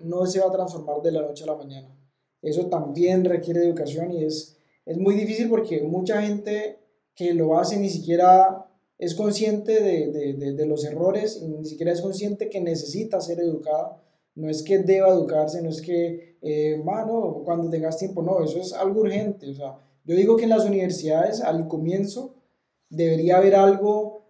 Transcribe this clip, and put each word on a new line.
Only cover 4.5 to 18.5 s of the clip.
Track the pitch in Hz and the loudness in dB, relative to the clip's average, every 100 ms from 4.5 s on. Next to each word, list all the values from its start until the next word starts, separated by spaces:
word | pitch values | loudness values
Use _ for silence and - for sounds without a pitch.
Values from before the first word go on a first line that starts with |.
| _ _ _ - | _ _ _ -8
es | 170 | 0
muy | 196 | 2
difícil | 202 220 220 226 | 2 0 -2 0
porque | 226 - 156 | 0 0 -4
mucha | 151 180 190 208 | -2 -2 -2 -2
gente | 208 202 208 208 214 - _ _ _ | -2 -4 -4 -6 -6 -10 _ _ _
que | - 175 | -4 0
lo | 170 160 165 | 2 2 2
hace | 180 202 | 2 0
ni | 196 | -2
siquiera | 165 165 170 180 185 190 190 - _ _ _ | -4 0 4 8 8 8 2 -14 _ _ _
es | 175 | -8
consciente | 165 208 208 214 208 208 220 | -2 -2 0 0 -2 0 2
de, | 196 170 147 | 2 0 -2
de, | 147 143 | -4 -6
de, | 139 139 | -4 -6
de | 139 151 | -2 -2
los | 147 | -2
errores | 147 147 180 208 214 - | -4 0 0 0 -4 -6
y | 160 | -10
ni | 151 | -8
siquiera | 151 151 170 | -10 -4 -2
es | 175 | -2
consciente | 190 190 208 202 208 | -4 -6 -6 -6 -6
que | 196 | -4
necesita | 175 160 147 190 220 190 | -4 -4 -6 -8 -4 -4
ser | 165 170 | -4 -4
educada. | 170 151 156 156 - - _ _ _ 156 | -2 -4 -4 -4 -4 -12 _ _ _ -10
No | 156 | -6
es | 151 | -6
que | - 190 | 0 2
deba | 175 190 190 | 4 4 6
educarse, | 185 160 151 151 170 | 4 2 0 0 -2
no | 165 | -6
es | 165 | -8
que, | 160 170 170 170 - _ | -4 -2 -2 -6 -14 _
eh, | 151 151 151 151 | -4 -2 0 -2
"Mano, | 160 214 214 233 185 147 | -2 -4 -2 -2 -2 -4
cuando | 180 170 165 | -4 -2 -2
tengas | 160 160 160 | -2 -2 -4
tiempo", | 190 170 | -4 -4
no, | 165 190 | 0 0
eso | 156 | 0